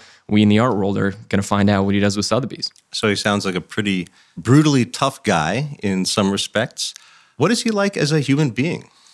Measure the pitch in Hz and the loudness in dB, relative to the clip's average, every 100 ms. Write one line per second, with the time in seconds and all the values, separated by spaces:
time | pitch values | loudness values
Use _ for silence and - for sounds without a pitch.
0 | - - - 104 107 104 127 101 98 101 | -8 -20 -2 4 6 4 2 0 -2 0
1 | 101 92 - 98 98 101 101 101 98 101 | -2 -4 -4 -4 0 2 2 2 2 2
2 | 101 101 98 113 131 - - - _ - | 0 0 -2 -2 -4 -8 -10 -12 _ -4
3 | 110 98 107 104 98 90 - - 104 95 | -2 0 0 0 -2 -6 -6 -4 -2 -4
4 | 85 _ _ - 82 143 156 139 113 - | -6 _ _ -10 4 4 6 2 0 -2
5 | 139 - - 87 78 110 147 143 101 95 | -4 -2 0 0 0 -2 -6 -6 -4 -2
6 | 90 - 98 98 - 104 120 - - - | -2 0 0 -2 -4 -4 -4 -6 -10 -10
7 | - - _ - 175 233 226 208 202 - | -20 -20 _ -2 0 2 0 0 -2 0
8 | 147 156 135 139 151 110 156 143 - _ | 0 0 0 0 0 -2 -4 -4 -12 _
9 | _ | _